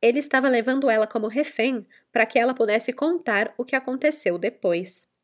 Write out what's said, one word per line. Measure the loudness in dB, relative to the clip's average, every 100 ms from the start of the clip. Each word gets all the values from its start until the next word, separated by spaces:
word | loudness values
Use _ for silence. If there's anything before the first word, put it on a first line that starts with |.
Ele | 4 2
estava | 0 0 2
levando | 2 0 0 2
ela | 2 2
como | -2 -4
refém | -2 -4 0 -2 -2 -8 _ _
para | -2 2
que | 2
ela | 2
pudesse | 2 2 2 -2
contar | -2 -2 -2 -2 -2 -2 -6
o |
que | -4
aconteceu | -4 -4 -2 -2 0 -2 -2
depois. | -4 -2 -2 -2 -4 -12 _ _